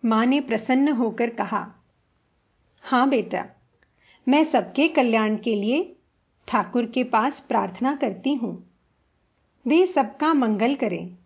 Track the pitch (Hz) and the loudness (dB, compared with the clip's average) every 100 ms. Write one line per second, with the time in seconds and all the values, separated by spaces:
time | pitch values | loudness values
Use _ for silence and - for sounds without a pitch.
0 | 233 220 240 277 277 220 220 254 285 262 | 2 2 4 2 0 -4 0 2 2 2
1 | 226 220 233 233 202 214 175 - _ _ | -2 -2 -4 -4 -4 -4 -6 -16 _ _
2 | _ _ _ _ _ _ _ _ - 247 | _ _ _ _ _ _ _ _ -2 2
3 | 269 247 180 - - _ _ _ _ _ | 2 2 -2 -6 -8 _ _ _ _ _
4 | _ _ - 285 302 262 180 - 311 320 | _ _ 2 2 4 2 0 0 2 2
5 | 254 220 214 214 214 214 202 269 359 - | 2 2 2 0 -2 -2 0 -2 -2 -10
6 | _ _ _ _ - 226 185 240 240 240 | _ _ _ _ -4 -2 0 -2 -2 -2
7 | 254 226 233 285 - 233 196 180 254 285 | 0 0 0 -4 -4 -2 -2 -4 -4 -2
8 | 240 185 269 285 226 170 - _ _ _ | -4 -4 -4 -4 -4 -10 -16 _ _ _
9 | _ _ _ _ _ _ - 311 370 359 | _ _ _ _ _ _ 0 2 4 2
10 | 226 - 302 311 240 208 233 277 226 170 | -2 0 0 2 2 2 0 0 -4 -4
11 | 175 - | -10 -14